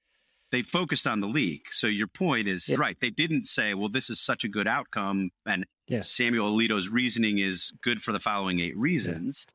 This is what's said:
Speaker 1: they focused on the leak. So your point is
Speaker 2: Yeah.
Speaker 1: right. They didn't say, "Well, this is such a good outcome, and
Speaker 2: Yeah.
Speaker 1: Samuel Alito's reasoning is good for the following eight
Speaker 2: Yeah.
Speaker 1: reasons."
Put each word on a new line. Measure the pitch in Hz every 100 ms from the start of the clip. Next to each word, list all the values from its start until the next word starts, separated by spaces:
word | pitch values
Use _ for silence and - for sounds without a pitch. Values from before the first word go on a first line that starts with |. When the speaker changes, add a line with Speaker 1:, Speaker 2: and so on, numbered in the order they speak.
| _ _ _ _ -
Speaker 1:
they | 127
focused | - 170 170 139 131
on | 107
the | 101
leak. | 147 98 73 -
So | - 117
your | - 104
point | - 180 120 101
is | 90 -
Speaker 2:
Yeah. | 139
Speaker 1:
right. | 127 87
They | 123
didn't | 113 165 147 104
say, | - 107 98
"Well, | 104
this | 127 -
is | 113
such | - 120
a | 107
good | 101 101
outcome, | 135 - 110 98 98 92 _ 107
and | 92 95 _ -
Speaker 2:
Yeah. | 120
Speaker 1:
Samuel | - - 120 117 104 107
Alito's | 113 107 92
reasoning | 120 123 113 110 101
is | 98 90 - -
good | 120 113
for | -
the | 101
following | 113 101 95 87
eight | 85
Speaker 2:
Yeah. | 95
Speaker 1:
reasons." | 143 160 90 80 110 - -